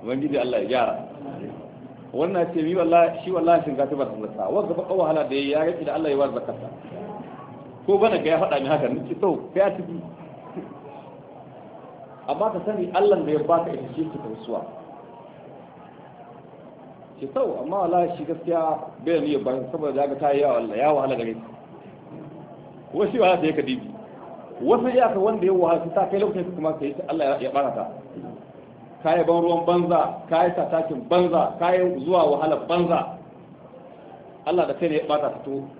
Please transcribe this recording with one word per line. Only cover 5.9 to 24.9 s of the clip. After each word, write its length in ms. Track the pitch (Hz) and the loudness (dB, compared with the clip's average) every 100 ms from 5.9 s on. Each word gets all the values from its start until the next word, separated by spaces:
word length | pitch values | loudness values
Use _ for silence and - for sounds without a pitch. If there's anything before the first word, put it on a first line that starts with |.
Allah 160 | 143 160 | -2 0
ya 80 | 139 | 2
ba 100 | 139 | 2
zakkarsa. 360 | 117 - - - - - - - - - - - - - - - | 0 -6 -8 -10 -12 -14 -12 -12 -12 -12 -14 -16 -16 -16 -10 4
Ko 120 | 196 | 6
bana 180 | 220 185 | 6 4
ga 80 | 151 | 2
ya 140 | 160 | 2
faɗa 160 | - 143 | 4 2
ni 20 | 135 | 2
haka, 200 | 151 127 | 2 2
ni 100 | 127 - | -2 -4
ce, 60 | 165 | 0
"To, 160 | 196 143 - | 2 0 -2
kai 80 | 185 | 2
a 80 | 196 - | 2 2
ciki." 240 | - - - - - - - - - - - - - - - - - - - - - - - - - | -8 -8 -10 -16 -18 -18 -14 -12 -12 -16 -16 -16 -18 -18 -20 -20 -20 -20 -18 -18 -18 -18 -20 -16 -8
Amma 220 | 147 214 | -2 -2
ka 100 | 175 208 | -2 -4
sani 240 | 175 175 | -4 0
Allah 240 | 180 202 185 | 4 6 6
da 100 | 147 | 4
ya 80 | 151 156 | 0 4
baka 240 | 170 - | 2 2
ita 160 | - 127 | -6 -8
ce 80 | - 160 | -6 -6
ki 80 | - | -6
tausuwa. 480 | 113 110 - 107 - - - - - - - - - - - - - - - - - - - - - - - - - - | -10 -12 -6 -6 -8 -14 -16 -18 -18 -20 -20 -20 -20 -20 -20 -20 -20 -20 -20 -20 -20 -20 -20 -20 -20 -20 -20 -20 -20 -12
Ce, 60 | 135 | -6
"To, 320 | 262 254 - | -2 -2 -2
amma 160 | 156 196 | -4 -2
wallahi 320 | 175 175 170 170 | 2 4 2 -2
shi 60 | |
gaskiya 560 | 151 165 - 165 160 147 - - 139 | -6 -6 0 0 2 -2 -6 -8 0
bai 140 | 165 | 0
niyyar 220 | 147 143 | 2 0
ba, 80 | 123 131 127 | 0 -2 -4
saboda 300 | 165 151 139 | -4 -2 0
ya 60 | 143 | -2
ga 80 | 135 | 0
ta 160 | 147 | 2
yi 100 | 143 | 4
yawa, 160 | 147 120 | 4 2
Allah 180 | 113 104 | 0 0
ya 120 | 143 | 2
wahala 220 | 147 135 123 | 4 2 -2
gare 180 | 113 | -4
shi." 100 | 113 - - - - - - - - - - - - - - - | -6 -12 -18 -18 -20 -20 -20 -18 -16 -16 -16 -18 -18 -18 -20 -8
Wasu 180 | - 208 | -2 0
shi 80 | 226 | 4
wahala 180 | 190 180 | 6 6
da 60 | 156 | 4
ya 60 | |
kadibi. 360 | 156 135 127 - - - - - - - - | 0 0 -2 -6 -14 -16 -16 -16 -16 -16 -6
Wasu 260 | - 240 | 2 4
iyaka 300 | 247 | 4